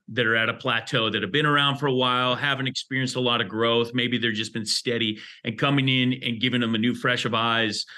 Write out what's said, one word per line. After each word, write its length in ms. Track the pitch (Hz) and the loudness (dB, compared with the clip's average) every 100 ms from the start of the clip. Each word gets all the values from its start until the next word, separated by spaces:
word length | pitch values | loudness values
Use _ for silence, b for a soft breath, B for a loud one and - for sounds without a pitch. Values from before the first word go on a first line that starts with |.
| - | -8
that 180 | 117 113 | -2 2
are 100 | 113 | 2
at 140 | 113 | 0
a 40 | |
plateau, 540 | 117 127 113 - 127 113 | -2 -2 -2 0 0 0
that 140 | 110 | 0
have 100 | 127 | 0
been 140 | 143 151 | 0 2
around 320 | 143 143 131 | 4 2 0
for 80 | 147 | 0
a 80 | |
while, 400 | 127 127 123 127 | 2 2 2 0
haven't 320 | 117 143 131 131 | 0 0 -2 -4
experienced 500 | 131 - 131 127 127 | -6 -6 -4 -2 0
a 40 | |
lot 200 | 123 117 | 0 0
of 80 | 113 | 0
growth. 440 | 110 117 117 117 | 0 2 2 2
Maybe 240 | 123 120 120 | 0 0 0
they've 160 | 117 | 0
just 180 | 107 110 | -2 -4
been 140 | 117 107 | -6 -4
steady, 520 | - 127 117 113 107 B B | -2 -2 0 0 -2 B B
and 140 | - 107 | -8 -2
coming 320 | 143 139 135 | 2 2 2
in 240 | 131 127 127 | 2 2 0
and 160 | 123 110 | -4 -2
giving 220 | 131 127 | -2 0
them 140 | 117 | 0
a 40 | 113 | 0
new 160 | 120 | 0
fresh 300 | 113 127 123 | 0 0 0
of 80 | 120 | 0
eyes, 540 | 113 117 113 113 101 - | 0 2 2 0 -2 -8